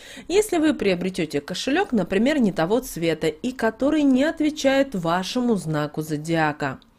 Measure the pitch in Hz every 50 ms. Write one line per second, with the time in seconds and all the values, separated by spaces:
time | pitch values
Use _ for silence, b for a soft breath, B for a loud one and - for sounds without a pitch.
0 | B B B B 233 B 320 403 427 - - 349 302 311 277 - - 202 185 175
1 | 185 190 185 - 170 151 - 143 143 - 185 180 - - 269 339 403 - - 220
2 | 180 - 190 185 220 262 320 302 240 202 165 - 160 165 214 254 254 - - -
3 | 170 165 160 160 - 160 156 - - 247 254 - - 269 277 - 262 277 302 311
4 | 294 277 262 254 269 311 320 320 302 302 302 - - 269 269 269 277 269 - 190
5 | 160 165 165 180 185 185 - 254 247 240 233 196 165 160 156 151 151 147 - -
6 | 156 151 156 147 151 165 165 165 160 151 147 - 151 139 131 - - _ _